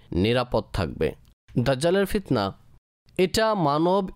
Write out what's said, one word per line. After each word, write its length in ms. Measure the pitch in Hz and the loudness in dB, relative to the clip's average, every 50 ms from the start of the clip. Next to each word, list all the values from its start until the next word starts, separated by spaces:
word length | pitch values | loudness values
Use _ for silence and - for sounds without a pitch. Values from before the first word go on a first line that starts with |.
| - - | -6 -6
নিরাপদ 520 | - 85 98 113 120 127 123 123 - 110 - - - | -2 0 2 2 2 0 -2 -2 -2 -4 -4 -4 -4
থাকবে। 420 | - 87 69 58 - 80 67 - - - - - _ _ - - 120 | -4 -4 -4 -4 -2 -4 -4 -4 -6 -18 -20 -20 _ _ -8 -4 -2
দাজ্জালের 460 | 117 135 135 127 160 170 185 196 196 | 0 0 0 0 0 2 2 2 0
ফিতনা, 480 | - - 208 - - 135 107 98 95 - - - - - - _ _ _ _ _ _ - | 0 -2 -2 -2 0 -2 0 0 -2 -6 -10 -18 -20 -20 -20 _ _ _ _ _ _ -2
এটা 360 | - 185 - - 220 220 220 214 | -2 0 0 0 0 0 0 2
মানব 560 | 196 160 139 143 151 170 175 185 202 190 - - | 2 2 2 2 2 2 2 2 0 0 -2 -4